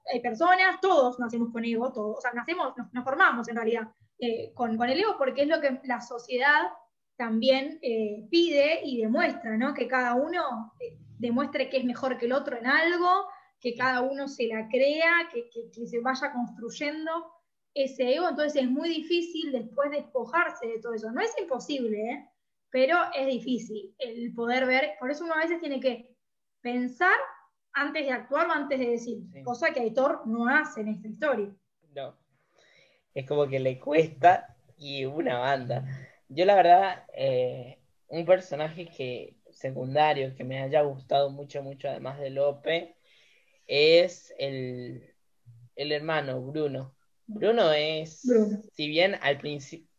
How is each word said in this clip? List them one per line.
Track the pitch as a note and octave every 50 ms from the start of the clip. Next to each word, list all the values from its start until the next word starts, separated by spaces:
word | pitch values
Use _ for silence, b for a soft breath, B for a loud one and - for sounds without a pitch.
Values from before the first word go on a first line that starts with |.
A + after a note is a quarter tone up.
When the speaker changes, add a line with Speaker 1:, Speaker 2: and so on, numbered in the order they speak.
| - - B3+
Speaker 1:
hay | A#3+
personas, | A#3+ A#3+ A3 A3 E4 F4+ F#4 F#4 F#4 F#4 F4+ F4+
todos | F#4 F#4+ F4+ D4 B3+ B3 B3 A#3+
nacemos | A#3+ A3 A#3 A#3 A#3 A3+ -
con | A3+ A3+
ego, | A#3 A#3 A3+ B3 C4 C4
todos, | A3+ G#3 G#3+ A3+ -
o |
sea, | - B3 A#3
nacemos, | A#3+ A#3 D#4 F4 F4+ D4+ C4 -
nos, | B3 A3 - -
nos | B3 -
formamos | C4+ C4+ E4 F#4+ D#4+ B3 A#3+ A3+ A#3
en | A3+
realidad, | A3+ A3 A3+ A#3 A3 A3 - - _ _ _ _ -
eh, | B3 A#3 A3+ - - - -
con, | - A#3+ A3 A3
con | A3 A#3+ B3
el | C4+ E4+
ego, | G#4 A4 -
porque | - C#4 C4 - C4+ C#4+
es | D4
lo | E4 D#4
que | D4 C4+ B3+ C4 -
la | B3+ A#3+ A3
sociedad | - - B3 A#3+ - - B3+ A#3+ C4 C#4+ D4 D4+ E4+ F#4 - - - _ _ _ _ _ _
también, | - A#3+ A3+ A3 A3+ B3+ C4 C4 C4+ C4+ D#4 D#4+ D#4+
eh, | - B3+ A3+ A3 A3 G#3 G#3 G#3+ - -
pide | E4+ E4+ E4+ E4 D4 C#4+ C#4 D4+ E4 - -
y | C#4+ B3+ A#3
demuestra, | A3 A3 B3 E4 F4 D4 - - - A3+ A3
¿no? | A3 B3+ C#4+ C#4+
Que | - A#3+
cada | - C4 B3+ B3 A#3+ A#3+
uno, | B3+ C#4+ E4 F4 F4 D#4+ C4+ A#3+ A3 A3 - _ -
eh, | B3 - - - - - - -
demuestre | A#3 A#3+ A#3 B3+ D4 C#4+ - C#4+ B3+ C4
que | - C4
es | A#3
mejor | B3 A#3+ - C#4 B3+ B3+ B3
que | A#3+
el | A#3+ B3+
otro | C#4+ C#4 D4 B3+ A#3
en | A#3
algo, | B3+ C#4+ D#4 D#4+ E4+ F4 E4+ F4 F4+ F#4 G4+ F#4+ B B B B B B _
que | - A#3+ -
cada | A#3+ B3 C4 B3+ B3
uno | B3+ C4+ C#4 C#4 C#4
se | C#4 - - A#3+ G#3+
la | A3 A3 G#3+ A3
crea, | C4 B3 C4+ C#4+ D4 D#4+ E4 E4 E4+ E4+ E4+ E4 -
que, | A#3 A#3+ -
que, | - A#3 A3+ -
que | - A3+ A#3
se | F3+ A#3+ A#3
vaya | A#3 C4 C4 - D4 C#4 B3
construyendo | B3 A#3+ - - F#3 A3+ A#3 - - D4+ D4 D4+ D#4 D#4 D#4+ E4 E4+ E4 - - _ _ _ _ _ _ _ -
ese | C#4+ C4+ C4 - - B3 B3 C4+
ego. | D#4+ F4+ E4
Entonces | C4+ D4 D4+ D4 D4 C#4+ B3+
es | B3
muy | C4 D4 E4 E4+
difícil | D#4+ D#4 - E4 F4 F4 E4 E4+ E4+ D#4+ E4+ D4 B3+
después | A#3+ G#3+ - - C#4+ C#4+ D4 D4
despojarse | C#4+ - - - B3 A3+ A#3 - E4+ F4 D#4 - - B3
de | A3+ A3+ A3
todo | - A#3+ A3+
eso. | G#3+ G#3+ A3+ A#3
No | E4
es | A4 A4+ A4+ -
imposible, | F#4+ - C4 A3 - - D4 C4 A#3 A3 G#3 G#3 G#3+ A#3
¿eh? | C#4 C#4+ - _ _ _ _ _ _ _ _ _
Pero | - B3+ C4 C4+ E4+ F4 E4 - -
es | C#4 C4+ C4+
difícil | B3+ A3+ A3+ C4 B3+ G3+ - - G#3+ - - - _ -
el | C4+ A#3 A3+ A#3+ A#3+ A#3+ -
poder | A#3 A#3 A#3 B3 C4 C4
ver. | B3+ B3+ C4 D4+ D4 - -
Por | B3+ B3+ D4
eso | D4+ E4+
uno | E4 D#4+
a | D#4
veces | E4 E4+ F4 E4
tiene | E4 D4 C4+ B3
que | - C4 A#3 A3 - - _ _ _ _ _ _ _ _ _ _
pensar | - A#3+ B3 B3 B3 B3 B3 - F4+ F#4 A4 B4+ C5+ - - - _ _ _ _ _ _ -
antes | C#4 C#4+ D4 D4 D#4 C#4
de | C4+ B3+
actuar | A3+ A3+ - C4+ D#4 E4+ E4+
o | D#4+
antes | D4 C#4+ C#4+ C#4 C4
de | B3 A#3+
decir, | A#3 A#3 A#3 A#3+ G#3+ G3 - - -
Speaker 2:
Sí. | C#3 C3+
Speaker 1:
cosa | A#3+ A#3+ B3 E4 D#4 -
que | C4
Aitor | A#3 A3 A3+ C4 C4 D4 D#4+ - -
no | A3+ A3 A#3 A#3 B3
hace | C#4 D#4 D4+ - - A3+
en | G#3 G#3+
esta | G#3 F3+ - A3
historia. | - - D#4 D4 B3 G#3+ G3+ G3+ - _ _ _ _ _ _ D3+ C#3+
Speaker 2:
No. | C#3 C3+ C#3+ - _ _ _ _ b b b b b b b b b b b b b b b -
Es | C#3+ C3
como | - D3 D3 D3 C3+
que | C3+ C3
le | C3 C3 B2+ C3
cuesta | - C#4 D4 E3 D#3+ D#3+ D3+ B2+ D#3 F3 F#3 - - - - _ _ _ _
y | _ D3 C#3+ C#3 C#3 C3
una | C3+ C#3+ D#3+ C#3 B2+ B2+ B2
banda. | B2 C3+ C#3 C3 B2 B2 - C3 C3+ C3+ C3+ C3 B B B B B -
Yo | C3+ D#3 F3+
la | G3 G3+
verdad, | F#3+ E3+ E3+ F3 F#3 G3 F#3+ F3+ - - - -
eh, | - C3+ C3+ C3 B2+ B2+ B2 C3 C3 A#2+ A#2+ - _ _ _ _ _ _ -
un | - E3 E3+
personaje | F3 F#3 F#3 F#3 - - D3 D#3 D#3+ D#3+ F3+ E3+
que, | - - - C3 B2 B2 A2+ - - - _ _ _
secundario | - _ - C3 C3 C3 B2+ C3 C3+ D3 D3+ D3+ D3 C#3 C3+ C3 C3
que | - C3
me | B2+ C3 C3+
haya | C3+ C3+ D3+ D3+ D3
gustado | C#3+ C3+ C3+ C3 - C3+ C#3 C#3+ C#3
mucho, | C#3 C#3+ C#3+ C#3+ - C#3+ C#3
mucho, | C3+ C#3 C3+ - C#3
además | C3 C3+ C3+ C3 C#3 C#3+
de | C#3+ C3
Lope, | C3+ C#3 C#3+ C#3+ C#3 - - D3+ D#3+ E3+ E3+ - - _ b b b b b b b b b b b b _
es | - B2+ C#3+ D3+ D#3 E3 E3+ F3+ F3+ - - - - - -
el, | C#3 C#3 C3+ C3 B2+ B2+ B2 B2 B2 B2 C3 B2 - - _ _ _ _ _ _ _ - - - - - -
el | - C#3+ D3 D3+
hermano | D3 D3+ D#3+ D#3+ D3+ C#3+ C#3 B2+ B2+ B2+
Bruno. | C3+ D3+ D#3 D3+ C#3+ C3 C3 C3 - - _ _ _ _ _ _
Bruno | - G#3 G#3+ - G#3 A#3 A#3 G3 D#3+ D3+
es, | D3+ D3+ D#3 D#3 D#3 D#3+ - - - -
Speaker 1:
Bruno. | B3 A#3+ A3 G#3+ G3+ G3+ G3+ - - _
Speaker 2:
si | - D3+ D3+
bien | D3+ E3 F#3 G3 G3 - D3
al | C#3 C#3+ C3+
principio | - D3 D3 C#3+ C3+ - - - - _ _